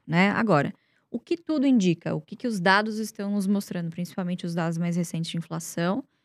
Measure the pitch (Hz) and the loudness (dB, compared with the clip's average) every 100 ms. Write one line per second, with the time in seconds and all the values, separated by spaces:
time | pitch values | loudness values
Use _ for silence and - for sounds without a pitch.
0 | - 170 196 196 226 147 160 - _ _ | 0 4 4 4 2 2 2 -6 _ _
1 | _ 240 - 339 - 311 277 247 185 165 | _ -10 -6 -6 -2 0 4 4 4 2
2 | 165 160 - - 247 208 185 196 220 214 | -2 -6 -6 -8 -4 0 4 4 2 -4
3 | 214 - 202 202 190 202 - 175 170 175 | -6 -6 -4 -2 0 0 -2 -6 -6 -6
4 | 175 - 175 180 175 170 165 165 170 170 | -8 -4 -4 -4 -4 -2 -2 0 0 0
5 | 165 165 165 170 - 165 - - 175 226 | -2 -4 -4 -6 -6 -8 -8 -2 -2 -2
6 | - _ | -6 _